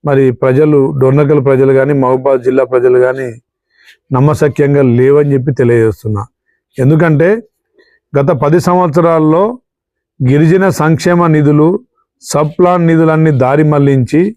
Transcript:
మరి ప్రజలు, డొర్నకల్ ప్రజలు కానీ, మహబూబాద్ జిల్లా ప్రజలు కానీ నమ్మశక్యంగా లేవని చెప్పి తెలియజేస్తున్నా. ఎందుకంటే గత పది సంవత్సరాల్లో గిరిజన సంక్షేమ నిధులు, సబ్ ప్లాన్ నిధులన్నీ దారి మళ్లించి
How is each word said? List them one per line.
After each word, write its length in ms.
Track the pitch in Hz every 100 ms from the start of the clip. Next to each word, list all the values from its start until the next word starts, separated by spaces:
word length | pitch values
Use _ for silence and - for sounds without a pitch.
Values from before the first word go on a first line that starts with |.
మరి 200 | 151 139 131
ప్రజలు, 460 | 120 131 131 156 147 135 147
డొర్నకల్ 440 | 131 139 143 147
ప్రజలు 280 | 135 131 135
కానీ, 200 | 135 135
మహబూబాద్ 460 | 143 127 131 135 135
జిల్లా 200 | 123 131
ప్రజలు 340 | 127 127 123 127
కానీ 300 | 127 131 127 117 _ _ _ _ - _ _
నమ్మశక్యంగా 680 | 131 143 135 147 - 143 143 131 120
లేవని 360 | 131 143 143
చెప్పి 180 | 139 131
తెలియజేస్తున్నా. 720 | 127 120 120 110 104 110 104 104 _ _ _ _ -
ఎందుకంటే 520 | 131 156 170 147 170 220 226 _ _ _ _ _ _
గత 180 | 143 139 147
పది 160 | 143 170
సంవత్సరాల్లో 800 | 175 180 180 147 170 165 156 160 208 247 _ _ _ _ _ _
గిరిజన 440 | 127 143 160 185 190
సంక్షేమ 580 | - 160 160 180 175 170
నిధులు, 420 | 156 147 151 156 190 _ _ _ _
సబ్ 300 | - 147 151
ప్లాన్ 300 | - 175 180 165
నిధులన్నీ 460 | 165 160 156 160 139
దారి 260 | 127 143
మళ్లించి 580 | 156 147 139 135 117 147 190